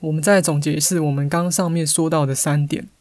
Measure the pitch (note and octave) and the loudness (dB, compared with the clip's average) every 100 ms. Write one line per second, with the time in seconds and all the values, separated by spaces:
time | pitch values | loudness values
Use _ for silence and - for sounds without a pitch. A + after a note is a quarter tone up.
0 | D#3+ D#3 F#3 G3 E3+ D3 D3 D3+ - F3 | -4 0 2 2 2 0 0 -2 0 0
1 | D3+ C#3 C#3+ E3+ F3 F3 F3 E3 D#3 - | 0 0 0 0 0 0 0 0 0 0
2 | D#3+ D#3+ C#3 C3+ D#3 D3 D3 - - _ | 0 2 0 0 0 0 0 -4 -8 _